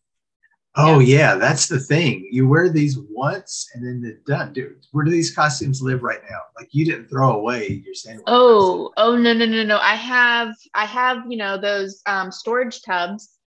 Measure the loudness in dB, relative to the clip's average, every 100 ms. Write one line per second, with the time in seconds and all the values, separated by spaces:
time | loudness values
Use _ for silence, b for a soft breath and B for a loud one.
0 | _ _ _ _ _ _ _ 2 6 8
1 | 8 6 4 2 0 0 -2 -4 0 0
2 | 0 -4 -4 0 4 4 2 2 0 -2
3 | -10 -6 -6 -6 -12 -14 -14 -12 -10 -8
4 | -10 -10 -6 -6 -6 -10 -12 -16 _ -2
5 | 0 0 -2 0 -2 -2 -4 -4 -4 -4
6 | -6 -10 -12 -18 -18 -20 -6 -2 -2 -4
7 | -6 0 0 0 -4 -6 -6 -10 -12 -18
8 | -18 -10 0 6 6 6 4 0 -4 0
9 | 2 4 2 2 0 0 0 0 0 -2
10 | -2 2 2 2 -4 -10 _ -6 -4 -2
11 | -2 -4 -8 -8 -6 -4 -4 -4 -6 -8
12 | -6 -6 -6 -10 -4 -4 -4 -8 -6 -4
13 | -4 -8 -16 _ _